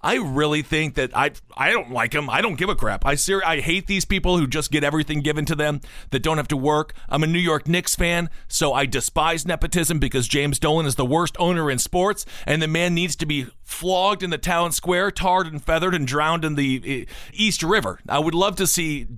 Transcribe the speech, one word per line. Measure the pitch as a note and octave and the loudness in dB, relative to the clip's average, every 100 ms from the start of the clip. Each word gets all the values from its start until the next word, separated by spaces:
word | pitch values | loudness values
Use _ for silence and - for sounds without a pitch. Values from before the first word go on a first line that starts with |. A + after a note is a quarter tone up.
I | D3+ B3 | 0 -2
really | F#3 C3 D3+ D3+ | 0 0 2 0
think | D3 D#3 D#3 - | 0 -2 -2 -2
that | B2+ - | -2 0
I, | C#3+ - - - | 0 -2 -18 -2
I | C#3+ | 0
don't | A3+ B2+ | 0 -2
like | B2 A#2 | -2 -2
him. | D3+ C#3+ | -2 0
I | A#2+ | 2
don't | A3 D#3+ | 2 0
give | F3+ | 0
a | G3 | 2
crap. | A2 G2 C3 | 2 2 0
I | |
ser-, | D3 - G3 F3+ | 2 0 0 0
I | D#3+ | 0
hate | C#3+ F3 F3+ | 0 0 0
these | G3 | -2
people | - G3 F3+ F3+ | 0 0 2 2
who | C#3+ | 2
just | D3+ D3 | 0 0
get | D3+ | 2
everything | C#3+ D#3 D3 D3+ | 2 0 0 0
given | C#3+ D3+ D3+ | 0 0 -2
to | |
them | D#3+ D3+ D3 - - - | 0 0 -2 -6 -16 -4
that | C3+ | -2
don't | D#3 D#3 | 0 0
have | C#3 | 0
to | C#3+ | 0
work. | C3+ D3+ D#3 - - | 2 2 0 -6 -4
I'm | D3 | 0
a | D#3+ | 2
New | E3+ | 2
York | F3 D#3 C#3 | 2 0 2
Knicks | F3 F3 | 0 0
fan, | - F3 E3+ E3+ - - | 0 2 2 -2 -6 -6
so | - D#3 | 0 2
I | C3 C#3+ | 2 0
despise | B2 - - D#3+ E3 D3 | 0 -2 0 0 0 -2
nepotism | E3 E3+ F3 D#3 D#3+ | 0 0 2 2 2
because | C3+ C3+ A2+ | 2 0 0
James | C#3+ C#3+ C3+ | 0 0 0
Dolan | D#3+ D#3+ D#3 | 2 2 2
is | B2+ | 0
the | B2+ | 2
worst | D#3 E3+ - | 2 2 0
owner | F3 F3 D#3 | 0 2 0
in | B2+ | -2
sports, | - F3+ F#3 G3+ - - - | -2 2 0 0 -6 -10 -2
and | D3+ | 0
the | D#3 | 2
man | D#3+ F3 E3+ | 2 2 2
needs | F3 - | 0 -2
to | D3+ | -2
be | D3 B2 - | -2 -4 -12
flogged | - - E3+ F#3 F#3+ G#3 | -14 -6 -2 2 2 0
in | F#3 | -2
the | D#3+ | -4
town | - E3+ E3+ | 0 0 0
square, | - E3+ F3+ G3 | -2 0 0 0
tarred | - F#3+ F#3 E3+ | 0 2 2 0
and | D3+ | -6
feathered, | - D#3+ F3+ | 0 0 2
and | F3 C3+ | 0 0
drowned | C#3+ D3+ E3 D#3 | 0 2 0 0
in | D3+ | 0
the, | C#3 C3 | 0 0
eh, | - C3+ - - - | -4 -8 -8 -14 -16
East | - G#3+ - | 0 0 2
River. | D#3+ G#3 G2+ F2+ - | 2 2 0 -6 -4
I | C#3 | 0
would | D#3+ | 0
love | E3 G3 F#3 | 2 0 0
to | F#3 | 0
see | - D3+ D3 - | 0 -2 -4 -6